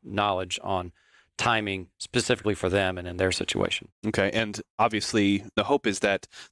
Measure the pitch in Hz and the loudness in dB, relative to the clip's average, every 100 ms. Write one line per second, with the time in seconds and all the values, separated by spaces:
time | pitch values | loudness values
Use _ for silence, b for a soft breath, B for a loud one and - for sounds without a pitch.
0 | - 101 104 92 92 - - 95 90 - | -6 0 0 0 -4 -6 -2 -4 -4 -14
1 | b b b - 120 113 104 95 87 - | b b b -4 0 0 0 -6 -8 -16
2 | - 123 - 123 107 98 90 98 92 92 | -4 -2 2 0 0 0 2 2 0 -2
3 | 87 87 92 - - - 50 - - _ | -6 0 0 0 -2 -2 0 -2 -8 _
4 | 107 107 98 110 107 104 - - 113 107 | -4 0 0 0 -2 -6 -8 0 0 0
5 | - 110 101 101 - - 104 143 110 98 | 0 2 4 2 0 -2 2 2 2 2
6 | 101 98 - B B | 2 0 -4 B B